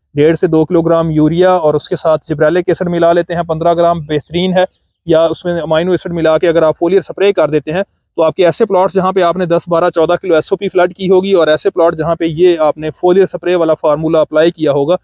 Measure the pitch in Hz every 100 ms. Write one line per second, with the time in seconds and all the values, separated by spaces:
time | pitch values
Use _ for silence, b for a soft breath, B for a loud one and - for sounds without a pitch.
0 | _ 143 151 160 180 160 156 175 165 165
1 | 165 156 151 170 185 180 156 147 - 180
2 | 165 156 - 151 156 175 175 170 180 175
3 | 170 170 170 170 170 160 165 170 170 170
4 | 151 151 - 165 185 180 185 _ _ _
5 | - 160 165 - 180 170 156 160 180 175
6 | 180 170 156 156 175 165 156 151 170 190
7 | 156 - 196 196 151 151 143 170 196 _
8 | _ - 160 151 175 160 214 190 190 190
9 | 185 190 175 170 180 170 175 170 175 165
10 | 160 175 190 160 - 190 202 185 180 180
11 | 185 185 196 190 156 151 131 - 165 165
12 | 156 165 165 156 180 165 156 - 156 -
13 | 180 185 185 170 175 180 160 156 160 151
14 | 160 165 151 151 170 175 151 143 143 180